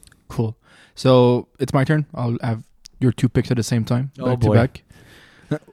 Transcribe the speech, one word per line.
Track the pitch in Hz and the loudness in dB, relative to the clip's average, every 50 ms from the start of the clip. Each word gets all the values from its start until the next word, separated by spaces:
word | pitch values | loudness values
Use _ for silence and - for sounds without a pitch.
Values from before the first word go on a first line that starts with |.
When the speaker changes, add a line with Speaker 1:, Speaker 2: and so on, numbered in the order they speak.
| - - _ _ _ - | -20 -20 _ _ _ -10
Speaker 1:
Cool. | - - 113 110 - - _ _ _ - - _ _ | -6 -4 -4 -4 -6 -12 _ _ _ -20 -20 _ _
So | - - 131 127 127 123 123 123 120 - - _ _ | -2 2 4 6 6 6 4 2 0 -2 -8 _ _
it's | 131 - | -6 -2
my | - 143 135 | 0 -2 0
turn. | - 156 156 147 - - | 0 0 -2 -2 -6 -8
I'll | 135 123 117 117 - | -6 -6 -4 -4 -4
have | - 120 113 113 - _ _ _ _ - _ - | -4 -6 -6 -6 -10 _ _ _ _ -20 _ 0
your | 131 123 | 0 0
two | - - - 120 | 2 2 -2 0
picks | - 131 117 - | 0 -2 -2 0
at | 123 | -2
the | 120 | -2
same | 107 - 123 117 110 | -2 -2 -2 -2 0
time. | - 123 120 135 139 - - | -2 -2 -4 -4 -6 -10 -6
Speaker 2:
Oh, | 127 | -2
Speaker 1:
Back | 127 123 120 | -2 0 2
to | 117 107 | 2 4
Speaker 2:
boy. | 107 | 4
Speaker 1:
back. | 117 117 - - - _ _ _ - - - - - - - _ _ _ _ | 4 4 2 -2 -12 _ _ _ -20 -20 -20 -20 -20 -20 -20 _ _ _ _
<laughs> | 147 - - - | -8 -8 -8 -18